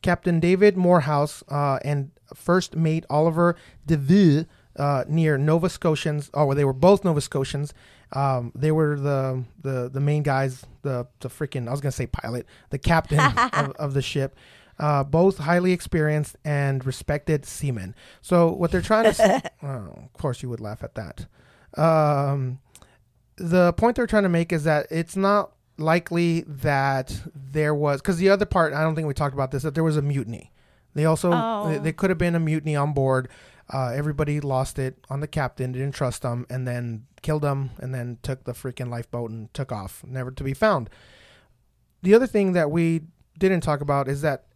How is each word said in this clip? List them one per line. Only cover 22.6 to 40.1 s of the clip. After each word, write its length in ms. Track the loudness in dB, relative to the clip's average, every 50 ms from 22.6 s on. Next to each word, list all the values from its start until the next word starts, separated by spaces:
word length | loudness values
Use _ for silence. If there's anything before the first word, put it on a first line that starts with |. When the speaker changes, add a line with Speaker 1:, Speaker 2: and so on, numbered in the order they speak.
| _ _ _ -20 -20 _ _ _ _ _ _ _ _ _ _
Speaker 1:
the 360 | -10 -4 2 4 4 4 4 4
point 220 | 4 2 2 2
they're 100 | 2 -2
trying 160 | 2 2 2 2
to 40 | 4
make 240 | 2 2 0 0
is 120 | -2 0 2
that 220 | 2 2 2 0 -2
it's 260 | -4 -4 -4 -4 -2
not 360 | 0 2 2 2 2 0 -2 _ _ _ _ _ -4
likely 640 | 0 2 2 2 0 -2 -2 0 2 2 0 0 -2
that 720 | -6 -10 -4 -2 0 0 2 0 0 0 -2 -4 -6 -10 -12 -12 -14 _
there 400 | -16 -16 -6 -2 -2 0 0 0
was, 260 | 0 0 0 0 0
'cause 140 | 0 -2 0 2
the 100 | 4 4
other 140 | 6 4 2
part, 260 | 0 2 2 2 2
I 100 | 2 0
don't 120 | 0 0 0
think 120 | -2 -2
we 80 | -4 -2
talked 200 | -2 -2 -2 0
about 160 | -2 -4 -2
this, 120 | -2 -4
that 120 | -4 -2 -2
there 100 | 0 0
was 120 | 2 2
a 60 | 0
mutiny. 500 | 0 0 -2 -2 -4 -6 -10 -12 -12 -20 _ _ _ _ _ _ _ _ _
They 100 | 0 2
also, 260 | 2 2 2 2 2
Speaker 2:
Oh. 360 | 2 2 0 -2 -4 -4 -2 -2
Speaker 1:
they, 100 | -4 -2
they 140 | -2 -4
could 180 | -4 0 0 0
have 80 | 0 0
been 160 | 0 0 0
a 60 | 0
mutiny 340 | 0 0 -2 -2 -2 -2 -2
on 160 | 0 0 0
board. 360 | 0 0 2 2 2 0 -2 -4 -14 -20 -20 -20 _ _ _ -8
Uh, 200 | -6 -4 -4 -4 -4
everybody 460 | -4 -4 -4 -2 -2 -2 -2 -2 -4
lost 380 | -2 -2 -2 -2 -2 -2 -4 -6
it 200 | -6 -6 -6 _ _ _
on 120 | -8 -8
the 60 | -8 -6
captain, 440 | -4 -4 -4 -4 -4 -6 -6 -6
didn't 200 | -4 -4 -6 -6 -4
trust 280 | -2 -2 -4 -2 -4 -6
him, 220 | -6 -4 -6 -6 _
and 160 | -8 -6 -6 -6
then 380 | -6 -6 -6 -8 -8 -10 -12 _ _ _
killed 220 | -4 -4 -2 0 0
him, 260 | -2 -2 -2 -4 -6 -8 -10
and 160 | -10 -8 -8
then 240 | -8 -8 -8 -10 -10
took 220 | -8 -8 -8 -8 _
the 80 | -12
freaking 380 | -12 -8 -10 -10 -8 -8 -8 -8
lifeboat 400 | -8 -8 -10 _ -8 -8 -8 -8
and 220 | -8 -12 -14 -12 _
took 160 | -8 -6 -6
off, 300 | -6 -8 -8 -12 -14 -16 -16
never 240 | -10